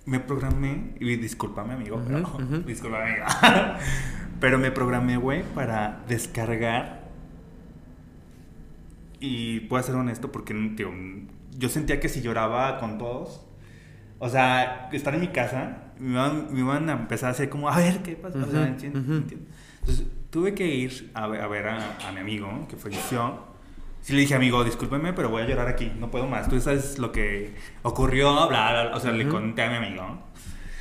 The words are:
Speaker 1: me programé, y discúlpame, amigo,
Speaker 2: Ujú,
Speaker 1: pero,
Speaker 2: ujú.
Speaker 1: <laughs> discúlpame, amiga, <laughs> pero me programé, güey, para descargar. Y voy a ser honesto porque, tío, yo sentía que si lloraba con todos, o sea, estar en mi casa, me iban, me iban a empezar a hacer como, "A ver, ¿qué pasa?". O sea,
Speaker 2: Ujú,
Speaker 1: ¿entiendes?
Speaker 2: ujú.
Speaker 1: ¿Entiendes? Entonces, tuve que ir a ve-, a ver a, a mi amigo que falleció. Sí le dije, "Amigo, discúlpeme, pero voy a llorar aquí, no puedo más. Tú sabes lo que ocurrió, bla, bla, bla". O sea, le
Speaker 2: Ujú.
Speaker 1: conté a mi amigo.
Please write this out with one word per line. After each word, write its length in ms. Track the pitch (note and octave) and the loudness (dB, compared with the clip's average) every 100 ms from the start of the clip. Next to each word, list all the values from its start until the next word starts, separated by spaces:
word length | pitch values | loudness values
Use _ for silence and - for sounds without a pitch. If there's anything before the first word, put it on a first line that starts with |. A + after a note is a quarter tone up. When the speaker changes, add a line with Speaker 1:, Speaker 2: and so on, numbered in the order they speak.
| - | -4
Speaker 1:
me 140 | B2+ | -2
programé, 760 | C3+ C3+ C3+ C3+ C#3 D3 - - | 0 -2 2 2 2 -2 -6 -4
y 160 | A#2+ A#2+ | -2 0
discúlpame, 580 | A2+ - G#2 - A2 | -2 -4 -6 -6 -6
amigo, 240 | C3 G#2 A#2 | -6 -6 -4
Speaker 2:
Ujú, 80 | B2 | -2
Speaker 1:
pero, 140 | C#3+ | -2
Speaker 2:
ujú. 380 | F3 C3 B2+ D#3 | -2 -4 -2 -2
Speaker 1:
<laughs> 100 | F3+ | -4
discúlpame, 420 | A2 A#2 A2 A2+ | -6 -4 -2 0
amiga, 720 | A2 - - A#3 G3 - - - - - | 0 0 6 8 8 4 0 0 0 -2
<laughs> 300 | - - - | -4 -8 2
pero 200 | C3 B2+ | 4 6
me 100 | C3 | 4
programé, 480 | B2+ B2+ B2 B2 B2 | 2 2 2 2 2
güey, 240 | C3 D3+ | 2 0
para 640 | - D3+ A#2+ A2 G#2 - - | -2 -2 0 0 -2 -4 -2
descargar. 960 | A#2 - A#2 A2+ A2+ A#2 A#2+ - - - - - - - - - - - - - - - - - - - - - - - - | -2 -2 -2 -2 0 2 0 -2 -8 -14 -16 -16 -16 -18 -18 -18 -18 -18 -20 -20 -20 -20 -20 -20 -18 -18 -18 -18 -18 -18 -8
Y 400 | C#3 A#2+ A#2 A2+ A2 | -4 -2 -2 -2 0
voy 120 | B2+ | 0
a 40 | |
ser 120 | B2+ B2+ | 0 0
honesto 360 | B2+ A2+ - | 0 -2 -6
porque, 220 | - - G#2+ G#2+ G#2+ | -6 -6 -2 -2 -2
tío, 160 | F#2+ F2+ F#2 G2+ G2+ - - C3 | -4 -6 -10 -12 -14 -16 -14 -4
yo 120 | D#3+ | -2
sentía 300 | D#3+ D3+ C#3+ | 0 0 2
que 100 | D3+ | 0
si 120 | C#3 | -2
lloraba 580 | A#2 A2+ A2 A#2+ C3+ C3 | -2 0 2 2 0 0
con 180 | A2+ G#2+ | -4 -4
todos, 460 | A#2+ C3 F3+ - - - - - - - - - | -6 -6 -8 -12 -18 -20 -20 -20 -20 -20 -20 -6
o 100 | B2 | 0
sea, 600 | C3 B2+ B2+ B2+ - - | 4 6 6 2 -2 -6
estar 240 | - C#3+ D#3+ | -4 0 0
en 60 | |
mi 80 | F3 | 0
casa, 540 | C3 A#2 C3 F#3+ F3+ - - | 0 0 -2 -6 -8 -14 -8
me 120 | C3 | -2
iban, 420 | B2+ C#3 D3+ D3+ | 2 2 0 -2
me 60 | C3 | 0
iban 300 | C3 C#3+ D#3+ | 2 2 0
a 40 | |
empezar 360 | B2 A2+ C3 B2+ | -2 -2 -2 0
a 20 | |
hacer 180 | B2+ C#3 | 0 -2
como, 200 | C#3+ C#3+ | 0 2
"A 80 | D#3+ | 4
ver, 260 | F3 F3+ | 6 4
¿qué 120 | E3+ E3 | -2 -8
pasa?". 220 | F#3 C#3+ | -6 -4
O 80 | C3 | 0
sea, 120 | D3+ | 2
Speaker 2:
Ujú, 80 | C#3 | 2
Speaker 1:
¿entiendes? 340 | B2+ C#3+ C#3 | 0 -4 -2
Speaker 2:
ujú. 100 | B2+ | 0
Speaker 1:
¿Entiendes? 360 | D#3 - - - - - - | 0 -2 -8 -16 -18 -20 -2
Entonces, 240 | - - - - - | 2 4 2 -2 -4
tuve 240 | D#3+ F#3+ | 0 0
que 140 | G3+ F3+ | 2 0
ir 440 | C3 B2+ - - A2+ | 0 -2 -6 -10 -6
a 120 | G#2+ | -4
ve-, 140 | G#2+ | -2
a 60 | G#2 | -2
ver 200 | G#2 G#2 | -2 -2
a, 400 | A2+ G#2 G#2 G2 | -2 -4 -6 -8
a 40 | |
mi 80 | F#2+ | -6
amigo 480 | G2+ G#2+ G2 B2+ D#3+ | -4 -4 -4 -6 -8
que 60 | - | -10
falleció. 640 | G#2 F#2+ - B2 A#2+ - - - - - - - | -8 -6 -2 0 0 -2 -12 -18 -16 -12 -12 -10
Sí 120 | - | 2
le 60 | C#3 | 4
dije, 140 | C#3 C3 | 6 6
"Amigo, 280 | B2+ A#2+ | 6 6
discúlpeme, 500 | A#2 - A2+ C#3 E3+ | 4 0 -2 0 0
pero 160 | F3+ B2 | 0 0
voy 120 | A2+ | 0
a 60 | A#2+ | 0
llorar 200 | B2 A#2+ | 2 2
aquí, 240 | B2 A2+ A2+ | 2 0 -2
no 120 | A#2+ | -2
puedo 160 | B2 B2+ | -2 -2
más. 200 | G#2+ A#2 | 0 4
Tú 120 | B2+ | 4
sabes 380 | C#3+ C#3 B2 - | 4 2 2 -2
lo 120 | A#2 | -2
que 440 | G#2+ G#2 G2+ G#2 - - - | 2 2 0 -4 -8 -12 -6
ocurrió, 500 | A#2 C3+ C3 B2+ C#3+ D3 C3 | -2 4 6 8 8 8 6
bla, 240 | A#2+ A2 | 6 4
bla, 120 | A#2+ A#2 | 4 2
bla". 60 | B2 | 0
O 40 | |
sea, 120 | B2 | 0
le 120 | A2+ A2 | 2 2
Speaker 2:
Ujú. 80 | |
Speaker 1:
conté 300 | G#2+ A2 A2+ | 2 0 0
a 60 | A#2 | 0
mi 60 | A#2+ | 0
amigo. 420 | G2+ F#2 F#2 F3 - - - - - - | -2 -6 -8 -10 -12 -14 -12 -10 -10 -10